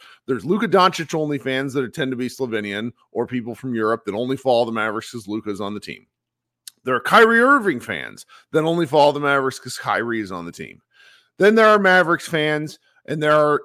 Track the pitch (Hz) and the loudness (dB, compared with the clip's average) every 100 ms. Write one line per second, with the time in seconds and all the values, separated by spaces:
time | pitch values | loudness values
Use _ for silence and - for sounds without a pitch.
0 | - _ - 127 135 202 180 185 185 - | -20 _ -8 -6 -2 -2 2 4 4 2
1 | 160 160 151 143 135 131 139 135 123 - | -6 -4 -4 -4 -4 -4 -4 -4 -4 -6
2 | 135 123 123 - 127 110 104 101 120 - | -6 -4 -6 -6 -6 -4 -4 -6 -8 -12
3 | _ - 117 127 117 113 131 113 107 113 | _ -8 -6 -6 -8 -10 -8 -2 -2 -2
4 | - 101 127 135 131 117 117 113 110 107 | -4 -6 -6 -2 2 2 2 -2 -4 -4
5 | - 120 98 107 107 98 101 104 - 50 | -10 -12 -10 -8 -8 -8 -8 -10 -14 -16
6 | _ _ _ _ _ _ - - 131 123 | _ _ _ _ _ _ -20 -10 -4 -2
7 | - 202 226 233 254 285 202 123 - 85 | 4 6 6 6 4 4 2 -4 -6 -8
8 | 60 50 - - _ 156 160 170 156 156 | -10 -16 -20 -20 _ -2 0 -2 2 4
9 | 147 147 143 139 131 - 127 - 127 101 | 4 2 0 0 0 -6 -12 -8 -4 -2
10 | 117 113 98 92 85 - 64 50 _ _ | -2 -4 -6 -10 -12 -14 -18 -20 _ _
11 | _ _ _ - 196 220 214 214 190 185 | _ _ _ 2 4 6 6 6 6 4
12 | 165 170 - 160 151 151 151 - _ _ | 4 -2 -2 -2 -2 -2 -6 -14 _ _
13 | - 156 151 151 151 190 | -10 -2 2 4 4 0